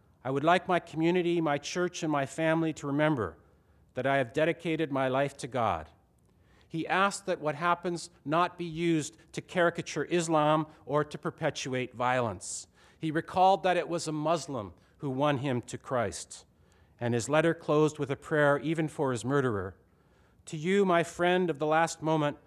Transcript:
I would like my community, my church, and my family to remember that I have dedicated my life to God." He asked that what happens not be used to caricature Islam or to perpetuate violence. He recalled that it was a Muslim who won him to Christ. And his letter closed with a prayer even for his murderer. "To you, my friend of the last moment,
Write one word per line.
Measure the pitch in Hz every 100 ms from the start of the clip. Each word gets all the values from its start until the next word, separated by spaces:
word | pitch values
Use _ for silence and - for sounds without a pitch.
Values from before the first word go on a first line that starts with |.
| _ _
I | 127
would | 139
like | 156 185 185
my | 175
community, | - 151 165 180 170 170
my | 160 143
church, | - 180 180 -
and | 160
my | 147 135
family | - 160 160 165
to | 156 143
remember | 143 151 143 95 76 _ _ _ _ _
that | - 135
I | 139
have | 123
dedicated | 147 160 160 175 160 156
my | 135 131
life | 131 143 -
to | 139
God." | 123 110 85 80 _ _ _ _ _ _ _ _
He | 165 -
asked | 170 196 196 -
that | 175
what | 147 143
happens | 175 175 185 170 - _
not | 143 160 180 -
be |
used | 175 156 170 160 139 - -
to | -
caricature | - 185 170 170 - 156 143
Islam | 175 165 160 151 156 156 - -
or | 143
to | 147 180
perpetuate | 175 - 156 - 139 127 127
violence. | 113 123 127 117 90 - - - _ - _
He | 160
recalled | 151 - 190 185 190
that | 185 175
it | 151
was | 170 -
a |
Muslim | 151 151 170 - 135 98 - _ _
who | 147
won | 131 147 139
him | 139 123
to | - 123
Christ. | - 127 104 85 - - - _ _ _ _ -
And | 120
his | 120 110
letter | 151 165
closed | 165 - 151 156 151
with | 135
a | 135
prayer | - 151 147 143
even | 147 165 156
for | - 139
his | 123
murderer. | 113 143 127 101 95 - _ _ _ _ _ _ -
"To | 160
you, | 160 196
my | 190 170
friend | 165 - 175 180 180
of | 139
the | 151
last | 156 165 -
moment, | 156 160 147 -